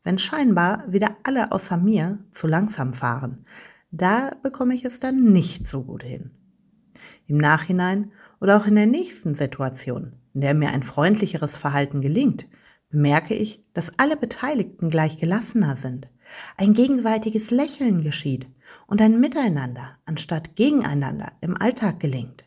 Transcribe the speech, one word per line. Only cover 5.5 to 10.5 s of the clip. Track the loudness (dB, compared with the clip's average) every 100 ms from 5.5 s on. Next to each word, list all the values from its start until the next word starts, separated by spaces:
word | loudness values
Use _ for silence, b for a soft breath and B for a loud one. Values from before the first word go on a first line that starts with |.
| -4 -6
so | -6
gut | -8 -12
hin. | -12 -12 -14 -18 _ _ _ _ _ B B B _
Im | 2
Nachhinein | 4 2 2 0 0 -2 -4 B B B
oder | 4 6
auch | 6
in | 4
der | 6
nächsten | 2 0 -4 -2
Situation, | -2 -2 -2 -4 -4 -6 -6 -8 -14 _ -2
in |
der | 2